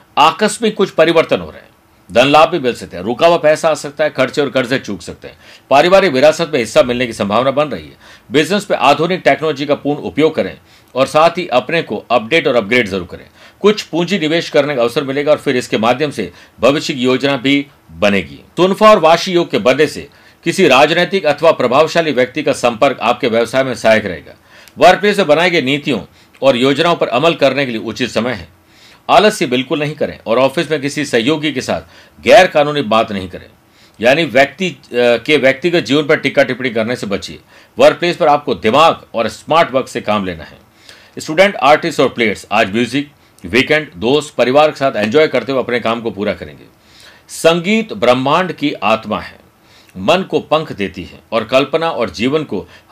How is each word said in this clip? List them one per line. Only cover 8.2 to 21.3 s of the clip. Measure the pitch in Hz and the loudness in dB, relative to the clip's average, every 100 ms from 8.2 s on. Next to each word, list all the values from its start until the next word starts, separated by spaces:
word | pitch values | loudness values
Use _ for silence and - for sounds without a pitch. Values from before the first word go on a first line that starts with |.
| - | -2
बिजनेस | 127 151 196 | 0 0 -2
पे | - | -2
आधुनिक | - 131 143 170 185 | 2 2 2 0 0
टेक्नोलॉजी | 147 139 156 135 143 | 0 0 -2 -4 -4
का | |
पूर्ण | 139 139 147 | -4 -4 -6
उपयोग | - 87 156 | -6 0 0
करें | - 92 71 _ _ _ | 0 -6 -8 _ _ _
और | 127 131 | -4 0
साथ | 151 165 | 2 2
ही | 165 170 | 0 -2
अपने | 123 127 165 | -2 -2 -4
को | 151 104 - | -4 -8 -2
अपडेट | 120 110 165 151 | -2 0 0 0
और | 120 | 0
अपग्रेड | 101 123 107 | 0 0 0
जरूर | 92 85 | -4 -8
करें। | - - _ - _ | -14 -20 _ -20 _
कुछ | 202 208 | 0 0
पूंजी | - 156 170 196 | -4 -4 -2 -2
निवेश | 156 165 160 | -2 -2 0
करने | 151 139 139 | 0 0 0
का | |
अवसर | 117 151 | -2 -2
मिलेगा | 135 135 147 | -4 -4 0
और | 147 | 0
फिर | 147 127 | 0 -2
इसके | 120 123 | -2 0
माध्यम | 110 127 147 | 0 0 -2
से | 139 87 - - - | -6 -10 -12 -20 0
भविष्य | 120 151 - | 0 2 -2
की | 143 | -2
योजना | 123 131 139 139 | 0 0 0 -4
भी | 135 143 139 _ _ | -6 -8 -10 _ _
बनेगी। | 82 101 98 76 69 - - | -2 0 0 -4 -12 -10 0
तुनफा | 185 196 214 | 0 4 4
और | 214 | 6
वाशी | 156 170 190 | 4 2 2
योग | 170 165 | -2 0
के | 127 | 0
बनने | 104 131 151 | 2 2 0
से | - - _ _ _ | -2 -16 _ _ _
किसी | 170 170 170 | -6 2 4
राजनीतिक | 127 151 165 175 190 | 4 4 2 -2 -2
अथवा | 147 | -2